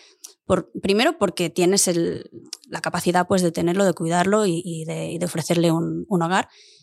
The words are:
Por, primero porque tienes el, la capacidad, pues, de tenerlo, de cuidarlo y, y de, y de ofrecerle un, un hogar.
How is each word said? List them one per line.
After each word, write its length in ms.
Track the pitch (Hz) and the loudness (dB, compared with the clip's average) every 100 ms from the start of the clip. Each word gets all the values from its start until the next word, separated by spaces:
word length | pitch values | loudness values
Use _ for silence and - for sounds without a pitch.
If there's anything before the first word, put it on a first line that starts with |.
| - _ - _ | -18 _ -20 _
Por, 260 | - 180 170 - | -2 0 0 -6
primero 360 | - 202 269 339 | 0 2 2 2
porque 320 | 202 - 170 | -2 0 -4
tienes 360 | - 175 196 - | 2 2 4 2
el, 420 | 170 170 160 - - - - - | 0 -2 -4 -12 -20 -20 -20 -12
la 120 | 160 | -8
capacidad, 460 | 160 175 185 180 175 | -6 -2 0 0 2
pues, 140 | 196 | 2
de 100 | 175 | 2
tenerlo, 320 | 165 170 180 | 0 -2 2
de 100 | 196 | 0
cuidarlo 500 | 165 165 175 180 214 | 0 -2 0 2 2
y, 160 | 208 165 | 2 -2
y 200 | 180 165 | -4 -8
de, 260 | 160 160 160 | -8 -8 -8
y 60 | 170 | -6
de 80 | 175 | -4
ofrecerle 440 | 170 - 170 170 | -4 0 2 2
un, 320 | 165 165 160 175 | 2 -2 -6 -2
un 140 | 180 | -2
hogar. 260 | 165 190 - _ - _ | 0 0 -2 _ -20 _